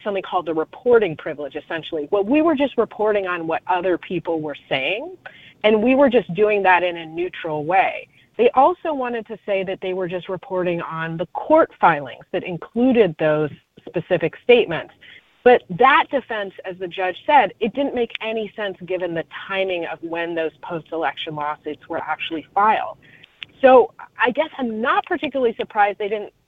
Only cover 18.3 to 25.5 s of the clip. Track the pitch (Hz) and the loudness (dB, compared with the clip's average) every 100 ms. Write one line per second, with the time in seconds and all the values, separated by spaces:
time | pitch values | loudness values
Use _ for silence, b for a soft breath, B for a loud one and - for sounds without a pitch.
18.3 | 220 208 - 202 180 175 185 180 165 156 | -6 -6 -8 -8 -8 -6 -4 -4 -4 -8
19.3 | - - 190 190 175 156 156 165 165 170 | -12 -6 -4 -2 -4 -6 -8 -8 -6 -4
20.3 | 165 160 - - 170 - 160 160 - - | -4 -4 -6 -10 -10 -8 -6 -4 -6 -10
21.3 | 151 147 151 151 147 - 165 151 156 - | -8 -8 -8 -10 -12 -10 -8 -6 -8 -8
22.3 | 311 - - 220 - 107 - B B B | -10 -4 2 2 2 -2 -10 B B B
23.3 | B B _ 262 254 - - - - 233 | B B _ 8 8 6 -2 -14 -4 -2
24.3 | 262 311 - 247 214 254 381 - 349 302 | -2 -4 -4 -6 -4 0 0 -2 -4 -4
25.3 | 269 240 | -2 -2